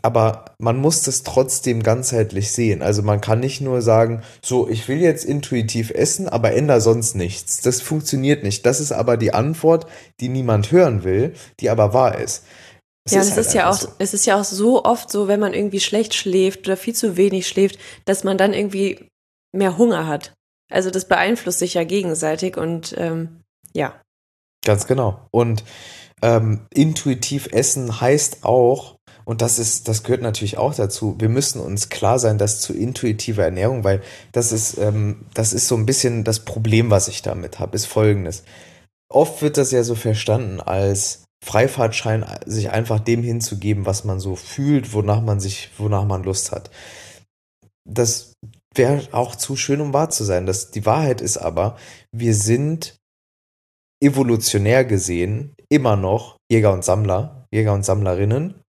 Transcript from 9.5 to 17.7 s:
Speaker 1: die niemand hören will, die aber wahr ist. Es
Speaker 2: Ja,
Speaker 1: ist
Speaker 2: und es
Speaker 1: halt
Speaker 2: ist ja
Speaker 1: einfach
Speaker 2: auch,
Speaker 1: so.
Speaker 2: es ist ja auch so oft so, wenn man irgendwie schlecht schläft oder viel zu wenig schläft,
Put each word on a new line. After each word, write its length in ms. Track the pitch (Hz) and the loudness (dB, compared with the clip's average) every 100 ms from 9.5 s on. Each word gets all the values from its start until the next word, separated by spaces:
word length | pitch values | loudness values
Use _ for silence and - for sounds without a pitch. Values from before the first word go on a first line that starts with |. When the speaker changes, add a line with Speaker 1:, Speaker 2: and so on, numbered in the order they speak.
| 160 160 165 165 - - _ | 2 4 4 0 -20 -20 _
Speaker 1:
die 100 | 123 | -6
niemand 420 | 131 123 107 104 | -2 2 2 4
hören 320 | 175 170 110 | 4 4 2
will, 300 | 92 95 143 - - - | 0 0 0 -4 -20 -6
die 100 | 113 | -2
aber 220 | 113 104 | 2 4
wahr 260 | 117 127 - | 4 2 0
ist. 240 | - - - - - - _ _ - | -6 -8 -12 -20 -20 -20 _ _ 0
Es 60 | |
Speaker 2:
Ja, 80 | 196 | 2
Speaker 1:
ist 60 | 196 | 2
Speaker 2:
und 40 | |
es 60 | 214 | 2
Speaker 1:
halt 100 | 226 | 2
Speaker 2:
ist 60 | |
ja 140 | 226 170 | 2 2
Speaker 1:
einfach 180 | 196 - | 0 -4
Speaker 2:
auch, 40 | |
Speaker 1:
so. 60 | - | -6
Speaker 2:
es 140 | 196 | -4
ist 120 | 202 - | -2 2
ja 140 | 202 | 2
auch 40 | |
so 400 | 196 190 220 254 | 0 0 4 4
oft 260 | - 233 - | 4 0 -2
so, 180 | 202 196 | -2 0
wenn 100 | 202 | 2
man 140 | 208 | 0
irgendwie 260 | - 208 196 | -2 -2 -2
schlecht 340 | - 208 220 | 0 0 0
schläft 540 | - 202 185 190 190 - | -2 0 2 2 0 -4
oder 100 | 190 | -4
viel 160 | - | -2
zu 220 | 233 226 180 | -2 -2 2
wenig 320 | 202 190 180 | 2 2 -4
schläft, 320 | - 196 | 0 0